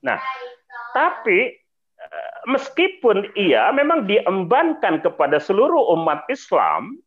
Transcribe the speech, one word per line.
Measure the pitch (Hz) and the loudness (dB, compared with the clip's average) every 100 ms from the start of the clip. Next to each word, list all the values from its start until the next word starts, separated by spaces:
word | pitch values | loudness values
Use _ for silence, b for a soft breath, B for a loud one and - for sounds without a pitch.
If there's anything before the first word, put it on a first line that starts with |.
Nah, | 269 208 - 508 494 - _ - - | -4 -4 -6 -10 -14 -18 _ -16 -8
tapi, | - 330 349 - 180 247 - _ _ _ _ | -2 -2 -2 0 0 0 -6 _ _ _ _
eh, | - - - - | -16 -14 -14 -12
meskipun | - 262 262 - 381 - 247 196 196 | -4 -4 -2 -2 -2 0 2 2 -2
iya | - 190 120 120 | -2 2 4 4
memang | 269 294 330 | 2 2 0
diembankan | 196 208 - 190 175 254 330 311 196 156 | 2 0 2 -2 2 2 2 0 -2 0
kepada | 165 - 143 147 | -2 0 2 2
seluruh | - 196 269 330 240 165 | 0 2 4 2 2 2
umat | 160 147 - | 0 -4 -4
Islam | 269 - 165 87 78 139 285 | -10 -2 2 2 0 -4 -14